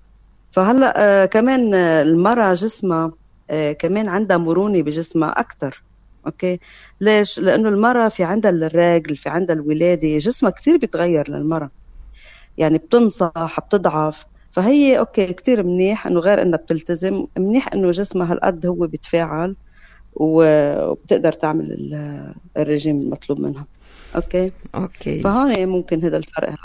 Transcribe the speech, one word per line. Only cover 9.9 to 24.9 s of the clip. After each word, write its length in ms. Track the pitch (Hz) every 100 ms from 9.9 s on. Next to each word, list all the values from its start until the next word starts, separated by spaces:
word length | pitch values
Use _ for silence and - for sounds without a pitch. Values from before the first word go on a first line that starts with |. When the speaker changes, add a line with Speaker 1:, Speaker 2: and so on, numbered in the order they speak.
| 175 156 151
Speaker 1:
جسمها 320 | 160 247 214
كتير 260 | 180 - 330
بيتغير 540 | 220 160 175 160 139
للمرأة، 400 | 147 147 160 143 - - - - - - - - -
يعني 200 | 156 156
بتنصح، 800 | - 240 226 - 175 165 165 -
بتضعف. 640 | - 208 180 156 156 151 - _ _
فهي 480 | - 196 285 277 254
أوكي، 280 | 226 - 190
كتير 360 | 180 - 240
منيح 440 | 180 180 190 220 -
إنه 140 | 175
غير 220 | 170 208
إنها 140 | 185 160
بتلتزم، 680 | - 165 - 170 185 196 - -
منيح 340 | 190 233 -
إنه 180 | 202 185
جسمها 420 | 175 196 190 170
هالقد 340 | 175 - 170 175
هو 200 | 175 175
بيتفاعل 680 | 165 - 170 165 151 175 196 - - - - -
و-، 760 | - 156 160 160 151 147 147 78
وبتقدر 420 | - - 165 165
تعمل 400 | 156 156 160 151
ال-، 640 | - 139 147 147 143 139 - - -
الرجيم 400 | 147 151 156 147
المطلوب 440 | 139 147 - 143
منها. 260 | 143 139 147 - - - -
أوكي؟ 380 | - - 180 185 - -
Speaker 2:
أوكي. 460 | - 185